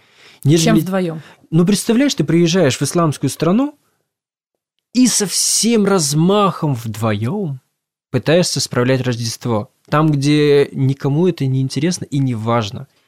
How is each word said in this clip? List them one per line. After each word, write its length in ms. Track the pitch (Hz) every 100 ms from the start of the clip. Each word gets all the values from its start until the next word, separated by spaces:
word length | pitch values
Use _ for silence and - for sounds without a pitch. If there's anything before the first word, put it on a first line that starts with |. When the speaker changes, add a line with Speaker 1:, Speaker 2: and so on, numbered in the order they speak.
| _ _ - -
Speaker 1:
нежели 220 | 139 165 160
Speaker 2:
Чем 100 | 160
вдвоем. 440 | 175 190 175 156 - - -
Speaker 1:
Ну, 140 | 160 180
представляешь, 480 | 202 - 233 285
ты 100 | -
приезжаешь 520 | 151 170 170 185 147 -
в 40 |
исламскую 480 | 139 175 160 - 135
страну 480 | - 160 214 294 - _ _ _ _ _ _ _ _ _ _ _
и 120 | 240 247
со 200 | - 196
всем 600 | - - - 220 226 196
размахом 880 | 196 143 147 175 208 196 - 151
вдвоем 840 | 123 117 107 113 104 117 208 170 131 _ _ _ _ -
пытаешься 500 | 123 - 175 170 139
справлять 420 | - 131 123 131
Рождество. 680 | 127 120 113 - 123 107 107 _ -
Там, 220 | 147 156
где 580 | 143 143 151 147 143 143
никому 560 | - 135 135 139 147 180
это 180 | 175 135
не 140 | 131
интересно 440 | 131 135 165 180 -
и 120 | 143
не 160 | 135
важно. 540 | 113 113 117 101 131 135 _